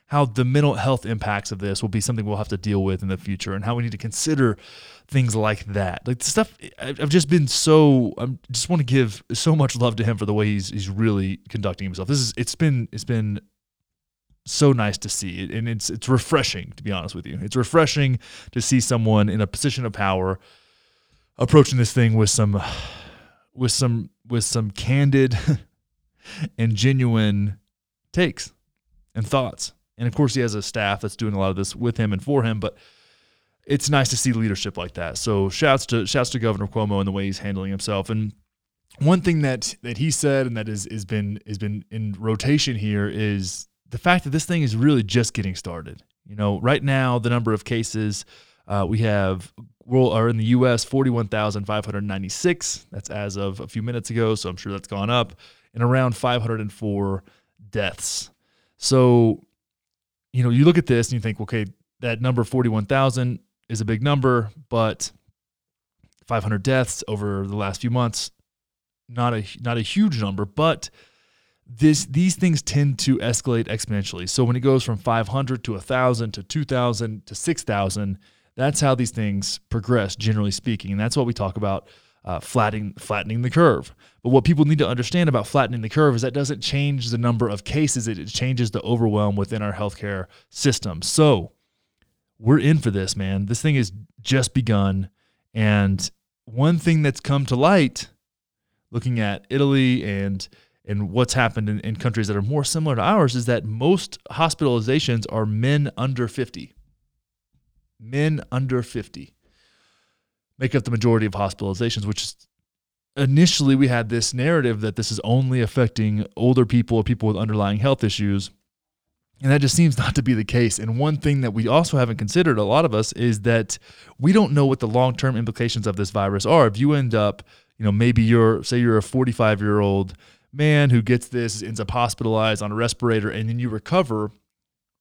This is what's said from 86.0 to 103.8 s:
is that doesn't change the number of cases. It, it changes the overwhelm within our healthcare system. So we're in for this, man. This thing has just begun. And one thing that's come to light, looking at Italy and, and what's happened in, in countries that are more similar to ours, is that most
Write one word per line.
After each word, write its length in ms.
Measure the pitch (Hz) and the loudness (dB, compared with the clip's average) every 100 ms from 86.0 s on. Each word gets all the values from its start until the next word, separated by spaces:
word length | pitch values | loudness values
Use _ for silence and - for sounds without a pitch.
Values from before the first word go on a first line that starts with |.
| 151 117 | 2 2
is 60 | |
that 120 | 127 | 0
doesn't 280 | 131 135 147 | -2 -4 -4
change 480 | - 139 143 139 117 | -4 -2 -2 -2 -2
the 80 | 117 | 0
number 320 | 120 117 117 | 0 2 0
of 140 | 101 | -2
cases. 440 | - 143 151 127 113 | -4 0 0 0 -4
It, 120 | 95 | -8
it 80 | 80 | -8
changes 420 | - 127 127 113 | -4 -2 0 -2
the 120 | 101 | -2
overwhelm 540 | - 117 113 104 104 101 | -2 0 2 2 2 0
within 280 | 98 113 | -2 -4
our 100 | 104 | -4
healthcare 540 | 98 104 - 104 95 90 - _ | -4 -8 -6 -8 -8 -10 -16 _
system. 520 | - 143 120 - 82 | -2 0 0 -4 -6
So 520 | - - 151 110 82 _ _ _ _ _ _ _ _ _ | -2 4 4 4 -2 _ _ _ _ _ _ _ _ _
we're 220 | 110 143 | 2 4
in 180 | 139 160 | 4 2
for 140 | 120 | 2
this, 240 | 98 92 - | -2 -4 -4
man. 320 | 95 98 98 | -4 -2 -2
This 140 | 120 | -2
thing 140 | 156 139 | 0 0
has 160 | 101 101 - - | -2 -6 -18 -12
just 320 | - 135 117 | -2 0 0
begun. 560 | 135 113 104 98 95 98 _ _ _ _ | -2 0 2 2 0 -4 _ _ _ _
And 580 | 110 107 104 98 95 - - _ _ - | 0 2 4 2 0 -4 -12 _ _ -8
one 320 | 113 151 170 | 0 2 2
thing 240 | 170 160 | 2 2
that's 200 | 147 131 | 2 0
come 260 | - 143 131 | -2 -2 0
to 80 | 123 | 2
light, 540 | 156 196 135 - - _ _ _ _ _ _ _ _ | 4 6 4 -2 -12 _ _ _ _ _ _ _ _
looking 280 | 117 120 117 | -6 -2 0
at 280 | 104 98 - | -2 -4 -4
Italy 540 | 135 139 139 131 127 | 0 2 4 4 2
and, 440 | 104 98 98 98 - _ _ _ - | -2 -2 -2 -4 -8 _ _ _ -6
and 240 | 104 101 | -4 -2
what's 240 | 110 123 | 0 0
happened 360 | 135 113 - 107 | 2 0 0 -4
in, 100 | 107 | -4
in 160 | 110 104 | -6 -4
countries 320 | 123 110 104 | -2 -2 -2
that 100 | 101 | -2
are 60 | |
more 200 | 101 147 | -2 -2
similar 320 | 139 160 156 117 | -2 -2 -2 0
to 40 | |
ours, 340 | 104 214 139 123 | 2 2 2 0
is 120 | 120 | 0
that 180 | 120 110 | -2 -2
most 540 | 110 | -2